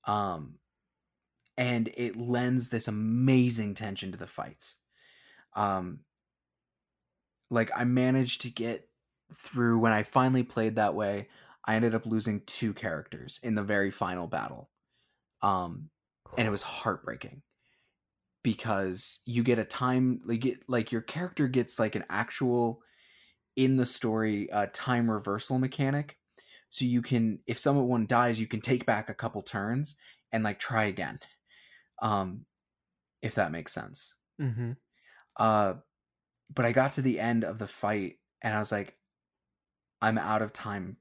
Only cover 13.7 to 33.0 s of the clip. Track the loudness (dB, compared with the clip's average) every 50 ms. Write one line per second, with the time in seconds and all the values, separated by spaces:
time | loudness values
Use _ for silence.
13.7 | 2 2 2 0 0 -2 -2 -2 -2 -4 -6 -4 -4 -6 -6 -6 -10 -14 -18 _
14.7 | _ _ _ _ _ _ _ _ _ _ _ _ _ _ 2 2 2 2 0 -4
15.7 | -8 -10 -14 -16 _ _ _ _ _ _ _ -6 -2 0 0 2 0 -2 -2 -4
16.7 | -8 -4 -2 -2 -4 -2 -6 -10 -10 -10 -12 -16 -16 -20 _ _ _ _ _ _
17.7 | _ _ _ _ _ _ _ _ _ _ _ _ _ _ -2 -2 -2 -2 -2 -2
18.7 | -2 0 0 -2 -4 -6 -8 -8 -10 -12 _ -2 0 2 4 4 4 2 0 -4
19.7 | -4 -2 0 2 2 4 2 2 0 -2 -2 -4 -2 0 0 -2 -2 -4 -6 -2
20.7 | -2 -2 0 0 -4 -4 -4 -6 -8 -6 -8 -6 0 0 0 2 2 2 0 0
21.7 | 0 0 0 0 0 -4 -6 -4 -4 -4 -4 -4 -4 -2 0 2 2 2 2 0
22.7 | -2 -6 _ _ _ _ _ _ _ _ _ _ _ _ _ _ _ 2 4 4
23.7 | 4 4 2 2 0 0 0 0 0 2 2 2 0 0 -2 -2 0 -2 -2 -2
24.7 | -4 -8 -2 0 2 2 2 2 0 0 -2 -2 -4 -2 -2 -2 0 0 -2 -2
25.7 | -2 -2 -2 0 0 -2 -4 -6 -14 _ _ _ _ -20 -20 -20 -20 -20 _ _
26.7 | -4 -2 0 2 2 0 2 2 2 2 2 2 0 -4 _ -6 -4 0 2 4
27.7 | 4 4 4 4 2 2 2 2 4 4 4 4 2 0 -2 -4 -4 -4 0 0
28.7 | 0 2 2 0 0 0 -2 -6 -8 -6 -6 -6 -6 -6 -8 -6 -6 -4 -2 -2
29.7 | -2 -2 -4 -6 -10 _ -20 -20 -20 _ _ _ -2 -2 0 -2 -2 -4 -6 -2
30.7 | 0 2 2 0 -2 -4 -6 -8 -8 -12 -18 -20 _ _ _ _ _ -20 -20 _
31.7 | -20 -20 _ _ _ -4 0 0 2 2 0 -2 -6 -12 -16 _ _ _ _ _
32.7 | _ _ _ _ _ _